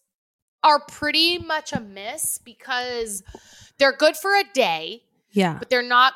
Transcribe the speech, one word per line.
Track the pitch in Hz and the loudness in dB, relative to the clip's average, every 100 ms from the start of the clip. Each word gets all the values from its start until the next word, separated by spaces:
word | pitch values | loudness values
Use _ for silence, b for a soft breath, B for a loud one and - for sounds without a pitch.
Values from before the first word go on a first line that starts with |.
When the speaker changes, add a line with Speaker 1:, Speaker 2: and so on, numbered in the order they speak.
| _ _ _ _ _ _ 311 | _ _ _ _ _ _ 2
Speaker 1:
are | 294 | 2
pretty | 294 - 294 302 330 349 | 0 -8 -2 2 2 0
much | 330 311 302 | -4 -6 -4
a | 269 | -10
miss | 208 196 208 311 - - | -10 -14 -14 -8 -8 -8
because | 247 220 - 247 247 240 226 196 - B B B B - | -14 -20 -8 -6 -6 -6 -8 -10 -14 B B B B 2
they're | 269 269 | 2 4
good | 302 330 | 2 2
for | 392 | 0
a | 403 392 | 0 0
day. | 262 202 160 165 226 _ _ _ | 0 0 0 -6 -14 _ _ _
Speaker 2:
Yeah. | 208 180 151 | 0 0 -2
Speaker 1:
But | - | -2
they're | 247 | -2
not | 247 247 254 | 2 4 4